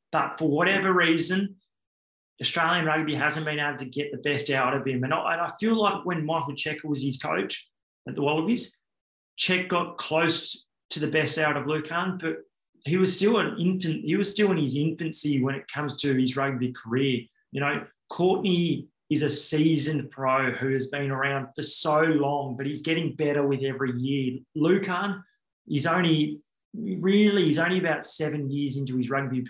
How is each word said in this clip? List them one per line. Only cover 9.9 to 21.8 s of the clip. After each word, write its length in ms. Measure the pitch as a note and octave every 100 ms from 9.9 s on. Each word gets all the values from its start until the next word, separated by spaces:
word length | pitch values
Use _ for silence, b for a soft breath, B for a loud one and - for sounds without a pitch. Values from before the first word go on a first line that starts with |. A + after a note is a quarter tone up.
| -
close 720 | - D#3 E3 D#3+ - - - _ _
to 100 | D3+
the 60 | D3
best 320 | D#3 C#3+ -
out 180 | D3+ C#3+
of 80 |
Lukhan, 560 | C#3 D#3 D3+ E3+ F#3 -
but 160 | E3 D#3+ - _ _ _
he 120 | C#3+ F3+
was 180 | F#3
still 240 | - G3+ A3+
an 180 | E3+ -
infant. 460 | F3 F#3 E3 D#3
He 120 | D3+ F#3+
was 140 | G3
still 200 | - G3+
in 80 | E3+
his 180 | C#3 C3
infancy 640 | D#3 D#3+ D#3+ - D3+ C#3
when 120 | C3
it 140 | C#3 -
comes 280 | D3 D3 -
to 160 | D3
his 220 | C3 B2+ C3+
rugby 360 | C#3 B2+ B2+
career. 480 | B2 A#2 A#2+ C#3 A#2+ A#2 _ _
You 80 | C#3
know, 240 | C#3+ C3 - _ _
Courtney 800 | - F3+ F#3 F#3+ F3 E3+ C3+ - _ _
is 140 | D3
a 80 | C#3+
seasoned 800 | - - D3+ D#3+ D3+ C#3 D3+ -
pro 400 | - C3 C3+ C3
who 220 | - C3+
has 160 | C3+ B2+
been 220 | C#3+ C#3
around 360 | C3 C#3 C#3 C3
for 80 | -
so 380 | - -